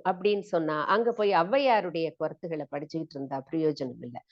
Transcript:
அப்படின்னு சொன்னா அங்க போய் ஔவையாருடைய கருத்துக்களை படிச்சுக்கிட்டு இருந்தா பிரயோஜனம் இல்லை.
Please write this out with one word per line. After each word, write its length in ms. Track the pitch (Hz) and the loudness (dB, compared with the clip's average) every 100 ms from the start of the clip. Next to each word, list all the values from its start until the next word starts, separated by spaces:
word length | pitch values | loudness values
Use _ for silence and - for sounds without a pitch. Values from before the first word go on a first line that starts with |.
அப்படின்னு 380 | 185 180 202 202 | -2 0 2 0
சொன்னா 440 | - 170 156 151 - | 0 0 2 0 2
அங்க 240 | 202 233 | 2 2
போய் 180 | 220 208 | 2 4
ஔவையாருடைய 760 | 175 175 269 262 214 180 165 160 - | 4 4 2 4 4 2 -2 -4 -2
கருத்துக்களை 480 | 160 160 170 156 143 | -6 -6 -8 -6 -6
படிச்சுக்கிட்டு 500 | 147 151 160 156 139 | -8 -6 -6 -6 -8
இருந்தா 220 | 135 139 | -8 -8
பிரயோஜனம் 580 | - 165 156 147 131 113 | -4 0 0 0 -6 -8
இல்லை. 200 | 123 120 - | -14 -14 -18